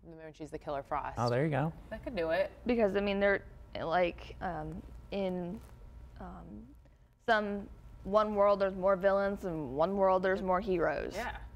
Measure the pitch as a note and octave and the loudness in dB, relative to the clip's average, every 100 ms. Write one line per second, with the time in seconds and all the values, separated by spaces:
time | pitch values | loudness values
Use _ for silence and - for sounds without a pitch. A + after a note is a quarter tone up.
0 | E3+ D#3+ D#3+ D3+ D3+ D#3 D#3+ C#3 C#3 D3 | -20 -16 -16 -12 -10 -10 -4 -6 -2 -4
1 | C3 B2 A#2+ B2 D#3 C#3 D#3 E3 - A3 | -4 -2 0 2 2 2 0 -4 -12 -10
2 | - A#3 E3 E3+ - - - A#3+ G#3+ G3 | -8 -4 0 2 0 -4 -2 2 4 2
3 | G3+ G3 G3+ G3 - - - - C#3+ E3 | 0 4 4 2 -2 -18 -14 -6 0 2
4 | F3+ - - - G3 E3 D#3 F3 - - | 2 0 -12 -8 -6 -6 -8 -10 -12 -16
5 | - G3 F#3+ F3+ F3 A3 - - - - | -10 -4 -2 -2 -6 -8 -12 -20 -20 -18
6 | - - F#3+ F3 E3+ G#3 A#3 C#4+ - _ | -18 -14 -14 -14 -16 -16 -18 -20 -20 _
7 | _ _ - A3 G#3 G3+ G3 - - - | _ _ 4 4 4 -4 -8 -16 -18 -14
8 | - G3+ G#3+ G#3 G3+ G3+ G3 F#3+ F#3 G3 | 2 4 4 4 6 6 2 2 2 4
9 | G3 G3 G3 G3+ F#3+ D#3+ C#3+ C3+ E3+ G3 | 4 4 2 -2 -4 -4 -4 0 0 4
10 | F#3+ F#3 F#3 F#3+ F#3+ F3+ A3 F3+ D#3 D3+ | 4 4 2 0 2 0 2 2 2 0
11 | - F3+ A#3+ - - | -4 -6 -8 -8 -14